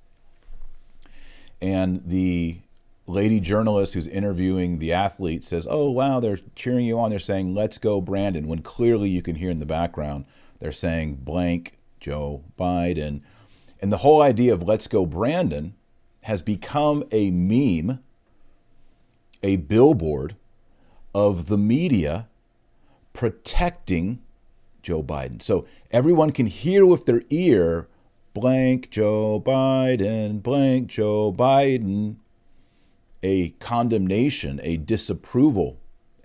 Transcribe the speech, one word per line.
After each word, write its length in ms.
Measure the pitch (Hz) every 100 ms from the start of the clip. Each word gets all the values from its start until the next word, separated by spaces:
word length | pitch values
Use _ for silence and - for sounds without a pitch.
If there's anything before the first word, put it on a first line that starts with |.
| - _ - - - - - - - - - - - - - -
And 420 | 92 95 92 90 85
the 540 | 92 92 87 85 85 - - _ _ -
lady 340 | 95 107 110
journalist 540 | 87 107 110 104 98
who's 120 | 92 78
interviewing 720 | 98 101 90 92 92 90 82
the 140 | 80
athlete 500 | 87 98 - 90 80
says, 240 | - 85 82
"Oh, 220 | 151 143
wow, 300 | 123 139 131
they're 180 | 113 98 -
cheering 300 | - 123 123
you 140 | 120 113
on. 100 | 113
They're 100 | 101
saying, 360 | - 98 92
'Let's 240 | 98 107 -
go, 220 | 107 101
Brandon,' 460 | 90 98 101 85 76
when 140 | 80
clearly 480 | - - 117 113 101
you 140 | 90
can 140 | 85 80
hear 140 | 92
in 80 | 82
the 80 | 76
background 600 | 80 85 - 73 71 67 _ - -
they're 100 | 78
saying, 460 | 73 85 82 78 67
'Blank 540 | 65 85 90 87 85 - _ -
Joe 460 | - 73 71 71 76 -
Biden.'" 640 | 90 90 87 82 76 71 - _ - - - -
And 120 | 98
the 60 | 101
whole 220 | 139 151
idea 320 | 147 113 123
of 100 | 95
'Let's 240 | 87 107 -
go, 200 | 104 87
Brandon' 680 | 80 117 170 135 73 78 - _ _ _ _
has 180 | - 104
become 640 | 90 98 - 147 151 147 143
a 200 | 110 101
meme, 680 | 87 92 117 139 85 87 127 _ _ _ _ - _ _ _ - _ _ _ _ _
a 140 | 101 95
billboard 800 | 71 110 143 131 80 71 73 - _ _ _ _ _ - -
of 320 | 101 104 90 82
the 120 | 101
media 720 | 104 131 175 110 73 82 117 _ _ _ _ _ _ _ _
protecting 1080 | - 117 - - - 175 - - 85 92 123 - _ _ _ _ _
Joe 200 | - 80
Biden. 380 | 71 73 65 58
So 260 | - 92 - - -
everyone 420 | 120 147 165 156
can 140 | 139 113
hear 380 | - 156 196
with 220 | 185 170 -
their 160 | 117 -
ear, 580 | 151 180 107 82 82 80 _ _ _ _
"Blank 560 | 87 127 131 127 127 -
Joe 500 | - 107 107 107 107
Biden, 1040 | - 135 135 131 131 127 98 110 107 107
blank 460 | 107 139 135 131 117
Joe 440 | - 107 107 107
Biden," 840 | 90 123 135 139 127 101 101 107 110 _ _ _ - _ _ _ _ _ -
a 280 | 95 95 85
condemnation, 1080 | - - 120 120 110 95 101 143 139 76 69
a 140 | 80 82
disapproval, 1040 | 76 110 - 92 - 123 151 104 73 - - - _ _